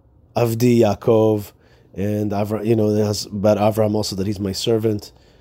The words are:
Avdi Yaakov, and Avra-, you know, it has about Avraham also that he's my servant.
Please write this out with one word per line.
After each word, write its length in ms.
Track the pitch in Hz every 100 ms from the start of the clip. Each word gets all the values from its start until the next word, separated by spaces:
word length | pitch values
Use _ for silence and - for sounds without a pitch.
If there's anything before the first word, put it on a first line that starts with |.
| _ _ _ 113
Avdi 420 | 117 113 123 117
Yaakov, 720 | 107 98 - 113 110 107 104 - _ _ _ -
and 340 | 101 104 104
Avra-, 340 | 101 104 107
you 120 | 107 113
know, 160 | 107
it 120 | 104
has 220 | 107 104 -
about 320 | 104 104 104
Avraham 380 | 104 107 107 107
also 200 | 104 95
that 100 | 98
he's 120 | 98
my 120 | 98
servant. 600 | 95 - 113 110 104 - - _ _